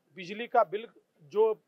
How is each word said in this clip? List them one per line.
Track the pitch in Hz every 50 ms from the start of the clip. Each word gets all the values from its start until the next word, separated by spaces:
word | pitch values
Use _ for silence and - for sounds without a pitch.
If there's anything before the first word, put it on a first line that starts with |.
| _ _ 139
बिजली | 151 185 170 208 208 240
का | 226 - 240 220
बिल | 165 165 214 233 - _ _ _ _ _ _ 160
जो | 143 143 202 220 220 214 214 _